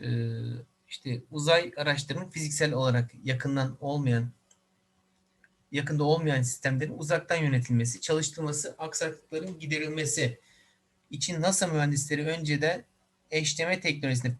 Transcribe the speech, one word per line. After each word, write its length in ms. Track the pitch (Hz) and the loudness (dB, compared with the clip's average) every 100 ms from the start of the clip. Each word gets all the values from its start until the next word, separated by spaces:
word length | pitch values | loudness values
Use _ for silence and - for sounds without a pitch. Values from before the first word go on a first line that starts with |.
Ee, 600 | 120 120 117 113 117 120 120 _ - | -4 -2 -2 -4 -6 -8 -12 _ -16
işte 340 | - 135 120 - | -12 -8 -8 -6
uzay 400 | 151 151 170 175 - | -2 4 4 4 -2
araçlarının 520 | 147 143 - - 185 | 0 0 -2 -6 -6
fiziksel 440 | 156 151 - 151 | -6 -4 0 2
olarak 380 | 139 131 120 120 - | 2 4 4 2 -4
yakından 540 | 135 127 143 139 131 - | -4 -2 0 0 0 -2
olmayan, 520 | 143 147 131 117 120 - _ _ _ _ _ _ _ _ _ _ _ _ _ | -4 0 2 2 0 -6 _ _ _ _ _ _ _ _ _ _ _ _ _
yakında 320 | 139 147 151 | -4 -2 0
olmayan 380 | 147 165 156 135 | 2 4 2 2
sistemlerin 560 | 123 - 135 131 151 - | 0 -2 -2 -2 -2 -4
uzaktan 380 | 151 165 - 170 | -2 -2 0 0
yönetilmesi, 680 | 147 131 123 120 117 - | 2 2 2 2 2 -2
çalıştırılması, 720 | - 156 156 - 151 147 - - | -2 0 -2 -4 -4 -4 -6 -8
aksaklıkların 840 | 160 - 160 - _ 156 185 165 | -4 0 0 -2 _ -6 -6 -8
giderilmesi 800 | 151 156 156 156 151 - 127 - _ _ _ _ _ _ - | -4 -2 -2 -2 0 2 0 0 _ _ _ _ _ _ -12
için 320 | 143 - 165 | -6 -2 2
nasa 260 | 175 190 180 | 2 2 2
mühendisleri 600 | 156 147 143 - 147 151 | 2 2 2 0 -2 -2
önceden 580 | 165 151 147 156 185 - _ _ _ _ | -2 0 0 0 -2 -6 _ _ _ _
eşleme 480 | 156 151 - 165 185 | -2 0 0 0 0
teknolojisinde, 560 | 175 147 139 127 123 123 | -2 -2 0 0 0 -2